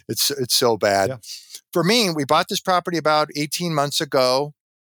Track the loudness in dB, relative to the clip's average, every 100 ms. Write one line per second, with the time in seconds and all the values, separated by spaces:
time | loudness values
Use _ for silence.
0 | -8 -4 -2 -2 -2 2 2 2 2 2
1 | 0 -4 -14 -18 -18 -20 -6 -2 2 2
2 | 2 -2 2 2 2 -4 -2 -2 -2 -2
3 | 0 0 0 -4 -6 -4 -2 -2 -2 -2
4 | 0 2 2 2 -2 -10 _ _